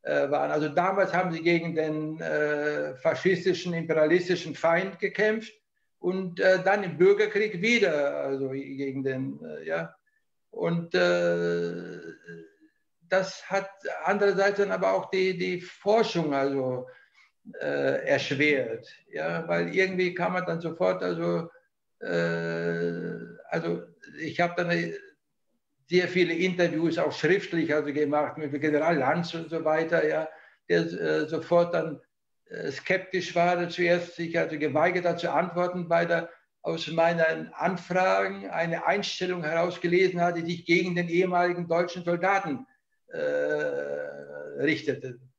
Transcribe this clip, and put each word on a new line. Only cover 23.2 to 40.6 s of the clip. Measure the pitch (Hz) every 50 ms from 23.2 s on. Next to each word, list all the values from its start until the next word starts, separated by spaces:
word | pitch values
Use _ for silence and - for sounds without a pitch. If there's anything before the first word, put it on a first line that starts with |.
| - 85 - - - -
also | - 82 82 85 85 170 - - - _ - - - 147
ich | 160 147 - -
habe | 175 175 175
dann | 180 175 170
eine | 170 170 170 165 165 - - - _ _ _ _ _ _ _ _ _ _ _ _ _ _ _ _
sehr | 170 180 180
viele | 175 180 185 175 170 165
Interviews | 165 180 185 175 180 175 165 160 156 165 170 165
auch | 170 - 139
schriftlich, | 131 - - 156 185 202 - - - 165 147 - 147
also | 151 143 147
gemacht | 135 147 151 139 147 147 147 139 -
mit | 156 151 139 139 139
General | 143 156 147 143 151 165 175
Lanz | 147 127 131 160 175 170 - -
und | 165 160 -
so | 165 156 -
weiter, | 156 156 160 165 160 170 160 156
ja, | 151 156 156 160 - - - - - _ _ _ -
der, | 85 170
äh, | 165 165 170 - 165 156 156 156 151
sofort | 139 160 160 - - 175 170 170 170 170
dann, | 165 160 165 143 - _ _ _ _ _ _ _ _ _ _
äh, | - - - -
skeptisch | - - - - 185 185 185 - - 185 175 - -
war, | 175 170 175 180 175 175 170
zuerst | - 175 175 170 175 175 175 - -
sich | - 170 165 165
also | 170 165 160 160
geweigert | 147 151 151 131 151 160 185 175 180 175
hat | 175 165 170
zu | - -
antworten, | 139 151 180 180 160 175 180 175 180 180 170 165
weil | 170 170 170 170
er | 170 165 165 - - _ _ _ _ _
aus | - 160 165 160 160 151
meinen | 165 165 165 170 170 165 165 160 160 160 160 165 -
Anfragen | - 147 180 190 180 - - 180 185 185 190 190 196 196 190 196 196 196 190
eine | 175 165 170 170 165 - -
Einstellung | 160 180 202 196 - - - 185 180 180 175 156
herausgelesen | 151 165 165 170 180 170 - - 170 170 185 190 185 175 175
hatte, | 175 175 170 170 165
die | 170
sich | 175 170